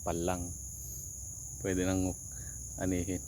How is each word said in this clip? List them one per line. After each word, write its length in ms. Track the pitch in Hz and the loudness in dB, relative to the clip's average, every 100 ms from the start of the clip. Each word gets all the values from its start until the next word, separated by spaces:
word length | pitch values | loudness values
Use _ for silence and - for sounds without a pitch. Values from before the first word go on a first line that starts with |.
| 90 | 0
palang. 480 | 85 87 90 85 - - - - - - - - - - - 98 | 2 4 2 0 -4 -8 -8 -8 -8 -8 -8 -8 -8 -8 -4 2
Pwede 160 | 92 | 4
nang 320 | 90 95 92 90 - - - - - - | 6 6 4 0 -6 -8 -8 -8 -8 -2
anihin. 440 | 92 90 87 87 | 2 2 2 0